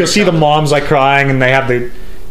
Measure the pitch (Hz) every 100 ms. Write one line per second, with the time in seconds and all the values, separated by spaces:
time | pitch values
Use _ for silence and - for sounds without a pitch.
0 | 170 196 185 165 151 151 151 143 143 151
1 | 135 139 139 131 127 135 123 123 117 -
2 | - - -